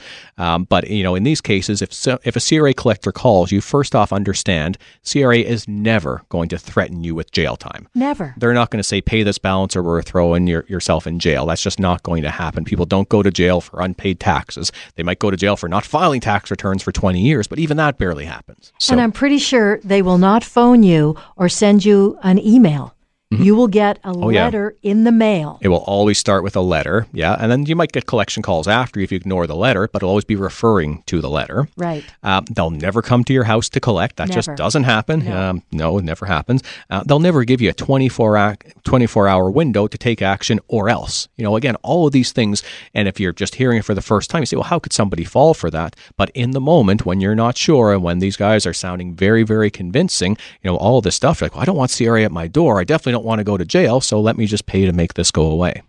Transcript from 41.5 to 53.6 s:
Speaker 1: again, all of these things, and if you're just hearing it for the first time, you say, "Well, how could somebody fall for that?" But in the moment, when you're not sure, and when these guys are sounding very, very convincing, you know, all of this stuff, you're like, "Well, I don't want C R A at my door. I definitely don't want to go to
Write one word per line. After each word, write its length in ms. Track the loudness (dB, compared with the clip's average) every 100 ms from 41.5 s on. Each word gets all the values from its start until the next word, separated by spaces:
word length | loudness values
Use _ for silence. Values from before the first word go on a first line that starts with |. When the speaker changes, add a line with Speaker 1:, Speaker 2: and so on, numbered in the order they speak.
| -2
Speaker 1:
again, 200 | -2 -4
all 300 | -2 2 2
of 60 |
these 180 | 2 0
things, 320 | -2 -2 -2 -8 -20 -10
and 160 | -4 -4
if 100 | -2
you're 140 | -4
just 240 | -4 -6 -2
hearing 220 | 0 0
it 80 | -2
for 80 |
the 80 | -4
first 260 | 0 -2 0
time, 120 | -4
you 40 | -2
say, 100 | -4
"Well, 80 |
how 140 | -2 -4
could 140 | -4
somebody 320 | -2 -2 -2
fall 300 | -2 2 2
for 160 | 2 -2
that?" 260 | -4 -8 _ -16 -4
But 120 | -4
in 160 | -2 -4
the 80 | -2
moment, 460 | 2 4 4 2 0
when 140 | 0
you're 120 | 0
not 220 | 2 0 0
sure, 360 | 2 4 4
and 100 | 2
when 160 | 0 0
these 160 | -2 0
guys 300 | 2 2 0
are 80 |
sounding 400 | -6 -8 -8 -10
very, 280 | 0 2 4
very 280 | 4 2 0
convincing, 640 | -2 -2 0 0 0 -2 -2 -6 -10
you 80 | -4
know, 60 | 0
all 220 | 2 2
of 60 |
this 120 | 2 0
stuff, 240 | 0 0
you're 60 | -4
like, 80 |
"Well, 80 | -2
I 20 |
don't 120 | -2 0
want 140 | -2
C 160 | 0 2
R 120 | 2
A 60 |
at 60 | 0
my 160 | -2 -4
door. 320 | 0 2 2
I 60 |
definitely 300 | 0 -2 0
don't 100 | -4
want 140 | -2 -2
to 60 |
go 120 | 0
to 80 | -2